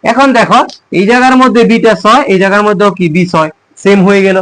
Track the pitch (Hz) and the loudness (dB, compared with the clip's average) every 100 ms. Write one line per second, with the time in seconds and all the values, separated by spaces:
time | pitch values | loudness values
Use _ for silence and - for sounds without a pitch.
0 | - 233 269 247 175 226 302 - _ 165 | -4 0 0 0 0 0 -2 -10 _ -4
1 | 196 247 254 262 254 214 208 226 226 214 | 0 0 2 2 2 2 0 2 0 0
2 | 208 247 277 190 196 202 208 196 202 190 | 0 0 0 -2 0 0 -2 0 -2 -2
3 | 175 160 180 165 156 - _ _ 190 202 | -4 -2 -2 -2 -4 -6 _ _ 0 2
4 | 185 202 196 190 | 2 0 0 -2